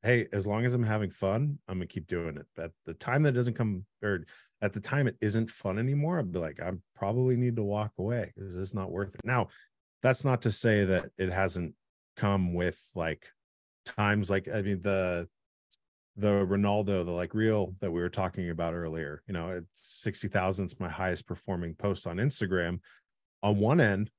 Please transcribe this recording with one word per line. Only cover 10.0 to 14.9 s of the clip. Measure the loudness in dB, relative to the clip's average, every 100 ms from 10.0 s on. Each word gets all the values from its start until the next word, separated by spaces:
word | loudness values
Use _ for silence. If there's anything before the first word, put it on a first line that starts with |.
that's | 2 4
not | 2 2
to | 2
say | 2 4 6
that | 6 4 0 -2
it | -2
hasn't | 2 0 0 -6 -8 _ _ _
come | -2 2 4 2
with, | 2 0 -2 -10
like, | -4 -2 -2 -8 _ _ _ _ _
times | -16 0 2 2 2
like, | 0 0
I | -4
mean, | 0 0
the, | 0